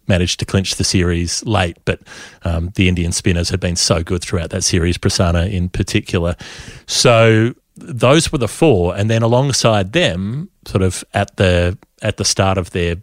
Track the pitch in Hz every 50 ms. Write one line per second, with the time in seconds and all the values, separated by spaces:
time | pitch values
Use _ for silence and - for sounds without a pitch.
0 | _ - 98 87 90 90 - - - - - 98 95 - - - 98 - - 95
1 | 87 90 85 85 87 85 - - - 123 107 98 92 85 85 - _ - 87 -
2 | - - - - - - - _ - 90 85 82 85 90 - - 95 92 90 87
3 | 85 85 92 - - 101 87 85 87 - 92 90 - 90 85 - - - 92 82
4 | 82 82 92 85 - - - 90 80 80 - 95 - - - 90 82 87 90 -
5 | - 95 - - 98 85 85 85 85 101 104 90 87 90 - - 95 - - 107
6 | - - - 90 85 87 85 - - - - - - - - - - - - -
7 | - 127 117 113 113 113 110 110 113 120 - - _ _ _ - - - 135 117
8 | - 123 143 165 160 - - 139 117 - - - 170 160 120 90 87 87 90 101
9 | 104 110 113 113 117 113 120 123 139 143 123 - - 117 110 101 98 92 113 170
10 | 175 123 82 90 95 101 120 147 175 - _ _ _ - - 98 95 92 - -
11 | - - - 101 101 - - - 101 92 90 87 87 90 90 - - _ _ _
12 | - 107 - - 104 - - - 98 95 95 95 87 - - 95 87 85 85 87